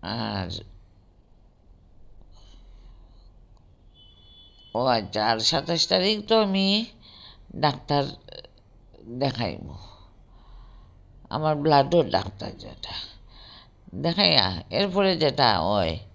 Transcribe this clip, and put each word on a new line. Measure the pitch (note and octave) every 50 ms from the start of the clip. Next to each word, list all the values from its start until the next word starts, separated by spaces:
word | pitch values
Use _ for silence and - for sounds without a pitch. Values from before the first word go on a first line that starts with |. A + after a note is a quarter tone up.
| -
আর | F#2+ A2 A#2 A2 G#2+ G#2 G2 F#2 F2 E2+ E2 E2 - - - - - - - _ - _ _ - _ - - - - _ _ _ - - - - - - - - - - - - - - - - - - - - - - - - - - - - - - - - - - - - _ - - - - - _ _ - - - - - - - - - - - - - - - - - - A2
ও | B2 C3 B2
আচ্ছা, | A2+ G2+ G2 - G#2+ G#2+ A2+
আর | A#2 A2 A2 -
সাতাশ | - D3+ C3+ D3+ E3+ E3 - -
তারিখ | G3 F#3+ F#3 G3+ A3 G#3+ G#3 -
তো | A3+ A3 G#3+
আমি | G3 F#3+ G3 F#3+ F#3+ G3+ G#3+ A3+ - - - - - - - - - - - - - - - C#3+
ডাক্তার | D3 C#3+ - - - D3 C#3+ C3+ - - - - - - - - - - - _ - - - - - - - - A2+ A#2+ B2+ C3+
দেখাইব, | C#3 B2 - A#2+ F#2 C2+ G1+ - - C#2 - - - - - - - - - - - - - - - - - - - - - - - - - - - - - - - -
আমার | C3 D#3 D#3 D3+ C#3+ C#3+
ব্লাডর | D#3+ D3+ C#3 C#3 C#3 - E3+ D3+ G2+ -
ডাক্তার | F#2+ G2 - - - - - - - -
যেটা | - - - - - - - - - - - - - - - - - - - - - _ _ - - - F#2 C#3+
দেখাইয়া, | E3+ E3+ F3+ G3+ F3+ D#3+ C3 G2 F#2 F#2 - - - - A2+
এরপরে | G3+ G3+ F3+ G3 G3 F#3+ F#3 D#3 D#3
যেটা | C#3+ C3+ C#3+ C3+ A#2 G#2+ F#2 D#2 F#2
হয় | G#2 G2+ F2+ D#2+ D#2+ - - - -